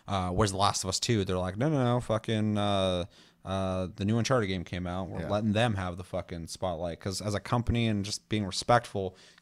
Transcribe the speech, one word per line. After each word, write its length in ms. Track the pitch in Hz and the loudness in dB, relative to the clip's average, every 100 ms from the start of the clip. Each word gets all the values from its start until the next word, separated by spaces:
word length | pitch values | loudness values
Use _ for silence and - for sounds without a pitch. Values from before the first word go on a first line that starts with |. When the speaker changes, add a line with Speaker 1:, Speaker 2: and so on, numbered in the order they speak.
| - | -6
Speaker 1:
uh, 220 | 101 90 | -2 0
"Where's 200 | 90 107 | 2 2
The 80 | 95 | 4
Last 240 | 101 - | 2 2
of 60 | 92 | -2
Us 80 | - | -2
Two?" 260 | - 113 | 0 2
They're 140 | 95 92 | 2 0
like, 180 | 92 101 | -2 -2
"No, 120 | 147 | 0
no, 140 | 147 | 2
no, 160 | 123 123 | 2 2
fucking, 580 | - 107 - 110 107 104 | 0 -2 0 0 2 2
uh, 460 | 104 98 95 90 85 - - _ | 2 2 2 0 -2 -10 -20 _
uh, 420 | 92 95 95 92 92 - | -6 -2 -2 -2 -4 -2
the 80 | |
new 140 | 98 113 | 2 2
Uncharted 300 | 107 131 98 | 4 2 2
game 160 | 92 | -2
came 220 | 82 90 90 | -4 -6 -4
out. 220 | 90 92 | -4 -4
We're 120 | 101 | -6
Speaker 2:
Yeah. 80 | 80 | -2
Speaker 1:
letting 220 | 104 110 | 0 2
them 220 | 104 120 98 | 4 2 2
have 200 | 92 90 | -4 -6
the 80 | |
fucking 440 | 90 92 - 85 82 | -6 -6 -6 -10 -10
spotlight." 500 | - 95 82 87 82 | -6 -4 -2 -4 -4
'Cause 220 | 101 92 | -6 -4
as 120 | 107 | -2
a 60 | 101 | -2
company 460 | - 123 117 117 113 | 0 0 2 2 2
and 180 | 104 | 0
just 240 | 98 - - | -2 -6 -2
being 160 | 107 | -2
respectful, 720 | 95 - - 120 - 101 92 - - - | 0 -4 2 2 2 -4 -4 -6 -18 -20